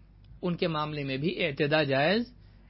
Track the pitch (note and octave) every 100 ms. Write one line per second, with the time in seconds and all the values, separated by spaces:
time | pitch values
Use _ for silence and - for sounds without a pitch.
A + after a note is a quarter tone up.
0 | - - - - F3+ E3+ F3 D3+ D3+ D3+
1 | C#3 C3 D#3 - E3+ C#3+ D3 D#3 C#3+ C3+
2 | D#3 G#3+ A#3+ - - - -